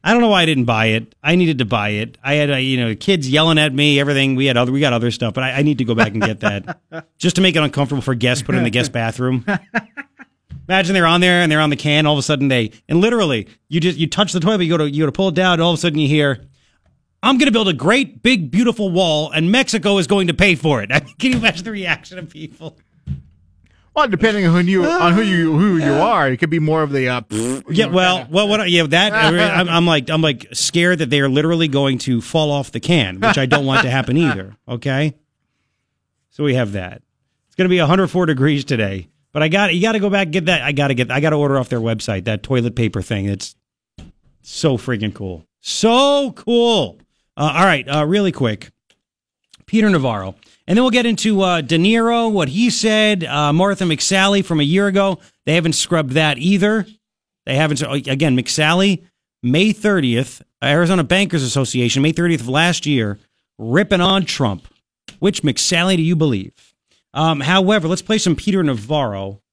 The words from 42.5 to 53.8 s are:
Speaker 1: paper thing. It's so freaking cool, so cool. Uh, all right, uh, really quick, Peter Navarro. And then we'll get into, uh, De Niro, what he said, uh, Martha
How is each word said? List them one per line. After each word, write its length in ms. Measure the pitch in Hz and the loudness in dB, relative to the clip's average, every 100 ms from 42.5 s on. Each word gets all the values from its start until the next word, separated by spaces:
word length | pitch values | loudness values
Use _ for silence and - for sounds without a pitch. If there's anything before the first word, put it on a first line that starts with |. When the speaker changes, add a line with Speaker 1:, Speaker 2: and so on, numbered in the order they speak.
| 131 117 110 | 0 0 -2
Speaker 1:
paper 280 | 110 101 | -2 -2
thing. 240 | - 104 101 | -6 -4 -4
It's 280 | 98 - - _ _ _ - 78 _ _ _ | -6 -8 -16 _ _ _ -20 -20 _ _ _
so 340 | - - 156 123 | -16 -2 -2 -2
freaking 380 | - 113 107 | -4 -6 -6
cool, 320 | - 98 85 _ _ | -8 -12 -14 _ _
so 720 | - - 220 240 277 285 269 | -10 -2 0 2 2 0 -2
cool. 640 | - - 240 233 214 110 - _ _ _ - | -8 -2 0 2 0 -2 -10 _ _ _ -4
Uh, 160 | 147 | -2
all 120 | 143 190 | 2 2
right, 220 | 147 127 | 0 -2
uh, 200 | 151 151 | -2 0
really 240 | 202 196 | 0 0
quick, 400 | - 123 104 - _ _ _ _ _ _ _ _ _ - | 0 -2 -4 -12 _ _ _ _ _ _ _ _ _ -2
Peter 200 | 220 214 | 2 4
Navarro. 460 | 175 131 107 95 - _ _ - | 2 0 -4 -8 -12 _ _ -2
And 120 | 202 | 2
then 60 | 254 | 4
we'll 60 | |
get 140 | 240 233 | 2 0
into, 360 | 214 220 202 | 0 0 2
uh, 180 | 185 170 | 2 0
De 180 | 131 165 | 0 2
Niro, 540 | 190 226 233 233 226 | 2 2 2 0 0
what 160 | 208 143 | 0 -2
he 220 | 165 240 | 0 0
said, 560 | - 220 214 214 202 160 | 0 0 2 2 0 -2
uh, 260 | 143 147 | 0 2
Martha 320 | 156 196 190 | 2 2 0